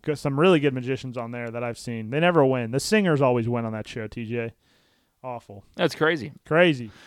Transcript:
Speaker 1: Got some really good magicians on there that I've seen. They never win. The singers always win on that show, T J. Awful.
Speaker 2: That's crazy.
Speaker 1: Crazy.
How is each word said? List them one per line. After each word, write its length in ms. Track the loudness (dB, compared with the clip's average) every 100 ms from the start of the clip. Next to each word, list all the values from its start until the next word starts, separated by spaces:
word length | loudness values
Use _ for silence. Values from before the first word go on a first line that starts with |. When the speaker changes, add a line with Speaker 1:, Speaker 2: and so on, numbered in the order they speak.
Speaker 1:
Got 140 | -4 -4
some 200 | -2 4
really 220 | 4 6
good 120 | 2
magicians 440 | -2 -6 -6 -8 -10
on 140 | -10
there 200 | -10 -8
that 140 | -6 -8
I've 120 | -8
seen. 340 | -8 -8 -4
They 100 | 2
never 240 | 4 6 6
win. 260 | 4 0
The 80 | -2
singers 420 | 2 2 4 4
always 280 | 4 2 0
win 160 | -2 -4
on 80 |
that 160 | -8 -10
show, 180 | -10 -10
T 160 | -10 -6
J. 280 | -6 -6 _ _ _ _ _ _ _
Awful. 440 | -14 -14 -14 -20 _ -2
Speaker 2:
That's 200 | -2 2
crazy. 360 | 0 0 -6 -14 -2
Speaker 1:
Crazy. 460 | 4 4 2 -6 -16